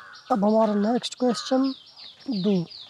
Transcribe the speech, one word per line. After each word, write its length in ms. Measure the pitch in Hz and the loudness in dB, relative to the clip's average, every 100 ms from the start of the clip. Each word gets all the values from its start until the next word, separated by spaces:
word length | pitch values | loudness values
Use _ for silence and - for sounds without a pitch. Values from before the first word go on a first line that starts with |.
| - - - | -20 -12 -4
अब 120 | 247 202 | 0 2
हमारा 280 | 220 220 208 | 4 2 2
next 400 | 208 240 - - | 2 0 -4 -2
question 540 | 247 202 - 262 269 269 - - - - - 208 | 0 0 0 0 0 -4 -14 -20 -20 -16 -6 -2
दो, 120 | 185 190 165 - - | 2 0 -2 -10 -20